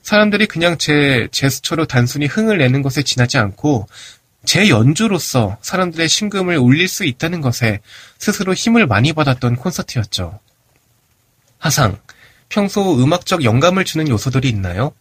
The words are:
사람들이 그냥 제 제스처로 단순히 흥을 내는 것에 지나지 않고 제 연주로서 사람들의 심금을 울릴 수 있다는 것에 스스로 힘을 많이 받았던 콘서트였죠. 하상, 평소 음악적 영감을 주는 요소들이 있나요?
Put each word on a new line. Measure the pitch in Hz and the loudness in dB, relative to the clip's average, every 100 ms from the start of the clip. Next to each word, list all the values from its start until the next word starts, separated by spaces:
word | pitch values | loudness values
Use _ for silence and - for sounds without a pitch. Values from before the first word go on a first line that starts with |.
사람들이 | - 208 214 202 214 | 0 2 2 2 -2
그냥 | 165 175 170 | 0 0 0
제 | - 147 143 127 104 | 0 2 2 0 -2
제스처로 | - 139 - - 165 156 | -2 -2 -2 -4 -4 0
단순히 | 127 120 143 147 | 0 0 0 -2
흥을 | 214 220 208 | 0 0 2
내는 | 127 135 | 2 2
것에 | 135 143 | -2 -2
지나지 | 135 127 123 139 | -2 0 0 0
않고 | 101 98 151 127 95 - - - _ _ - | -2 -2 0 0 -2 -16 -20 -20 _ _ -2
제 | 160 208 | 2 4
연주로서 | 113 120 160 220 180 - 127 104 104 | 4 4 2 0 -2 -2 -2 -2 -6
사람들의 | - 185 180 160 165 | -6 -4 -4 -2 -2
심금을 | - 208 202 180 165 | -2 -2 -2 -2 2
울릴 | 123 147 185 | 4 4 0
수 | - 180 | -2 -6
있다는 | 123 165 175 | -4 -6 -2
것에 | 135 - 113 98 _ - - _ | -4 0 -2 -2 _ -20 -20 _
스스로 | - 202 190 | -4 -2 -2
힘을 | 185 226 233 170 | -2 2 2 4
많이 | 98 139 | 2 2
받았던 | 160 143 123 120 120 | 2 0 0 -2 -2
콘서트였죠. | 185 - - 120 101 - 87 101 _ _ _ _ _ _ _ _ _ _ _ _ | -4 -8 -6 -6 -6 -6 -8 -12 _ _ _ _ _ _ _ _ _ _ _ _
하상, | 165 151 110 92 - - - _ _ | -2 0 0 -2 -14 -20 -20 _ _
평소 | - 202 208 190 135 | -2 -2 0 0 2
음악적 | 135 180 - 180 123 | 2 2 0 0 2
영감을 | 117 170 190 180 | 4 4 2 -2
주는 | 156 156 | -2 0
요소들이 | 107 135 131 131 | -2 0 -2 -2
있나요? | 107 95 87 139 _ | -2 -4 -4 -6 _